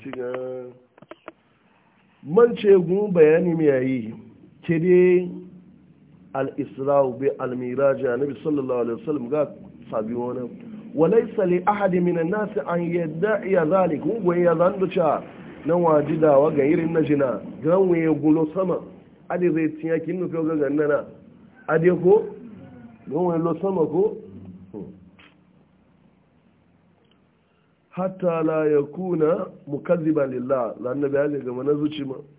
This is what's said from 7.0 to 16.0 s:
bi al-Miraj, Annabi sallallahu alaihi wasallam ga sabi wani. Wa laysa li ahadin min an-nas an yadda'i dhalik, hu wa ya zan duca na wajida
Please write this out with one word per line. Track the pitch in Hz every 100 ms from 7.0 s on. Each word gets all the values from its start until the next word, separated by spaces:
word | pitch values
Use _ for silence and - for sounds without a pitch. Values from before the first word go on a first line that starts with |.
| 135 120
bi | 139 139
al-Miraj, | 131 123 123 123 139 127
Annabi | 131 120 143 131
sallallahu | 160 147 127 123
alaihi | 117 117
wasallam | - 151 120
ga | 151 143 - - - -
sabi | 123 107
wani. | 120 123 123 123 - - - -
Wa | 131 165
laysa | 226 - - 185
li | 180 180
ahadin | 208 202 180
min | 175 170
an-nas | 160 214 208 202 160
an | 175
yadda'i | 170 175 165 156 208 214 185 190 156
dhalik, | 190 180 143
hu | 139 226 175
wa | 175
ya | 175 165
zan | 175 202
duca | 185 185 160 110 - - - - 139
na | 175
wajida | 170 151